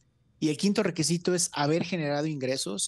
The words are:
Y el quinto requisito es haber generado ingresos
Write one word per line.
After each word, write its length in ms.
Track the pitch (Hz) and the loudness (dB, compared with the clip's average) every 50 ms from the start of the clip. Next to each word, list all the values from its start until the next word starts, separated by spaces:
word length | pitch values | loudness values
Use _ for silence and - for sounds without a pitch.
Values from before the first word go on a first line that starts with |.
| _ _ _ _ _ _ _ - | _ _ _ _ _ _ _ -2
Y 80 | 156 | -2
el 80 | 156 151 | 0 0
quinto 260 | - - 202 202 240 | 2 2 2 4 4
requisito 520 | 208 185 147 - 151 147 175 175 - 185 180 | 2 2 0 0 0 0 0 0 0 0 0
es 160 | 170 175 - | 2 0 -2
haber 320 | - 143 147 143 156 170 - | -2 0 2 2 2 2 0
generado 420 | - 190 170 151 143 143 147 151 | -2 -2 -2 -2 -2 -2 -2 -2
ingresos 600 | 160 156 139 131 127 131 135 - - - - - | -2 -4 -2 -2 -2 -2 -2 -4 -6 -6 -6 -6